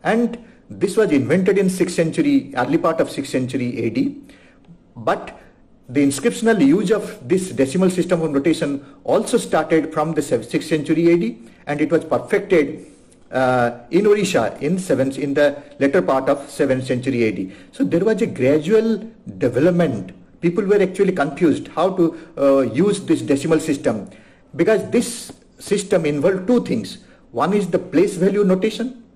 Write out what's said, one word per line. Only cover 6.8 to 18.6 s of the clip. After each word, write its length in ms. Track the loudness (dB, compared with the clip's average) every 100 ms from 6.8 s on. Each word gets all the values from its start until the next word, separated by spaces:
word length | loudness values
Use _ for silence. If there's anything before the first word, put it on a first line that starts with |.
| 2
of 380 | 0 -2 -12 -2
this 240 | -2 0
decimal 380 | -2 0 2 0
system 320 | 0 0 0
of 100 | 0
notation 520 | 0 0 0 -2 -4 -10 -12
also 340 | -2 0 2 -2
started 560 | 0 -2 2 0 0
from 200 | -4 -2
the 80 | -2
sev-, 240 | -2 -4
sixth 240 | -2 -6 -2
century 420 | -4 0 2 4
A 60 | 2
D, 220 | 0 -8 -20 -18 -8
and 140 | -4
it 100 | 0
was 140 | 0
perfected, 800 | 0 -4 0 -4 2 2 2 -6 -16 -20 _ _ -6
uh, 500 | -2 2 2 0 -4 -2
in 140 | 2
Odisha 520 | 4 4 2 0 -2 -4
in 180 | -4 -4
seventh, 380 | -2 0 0 -2
in 160 | -4
the 280 | 2 2 0 -16 -2
later 220 | 0 2
part 280 | 2 0 0
of 200 | -2 -4
seventh 360 | -2 0 0
century 380 | -2 -4 -2 0
A 80 | 0
D. 180 | -2 -10 -12 -20
So 100 | -4
there 220 | 0 2
was 160 | 0 0
a 40 |
gradual 840 | -2 0 2 2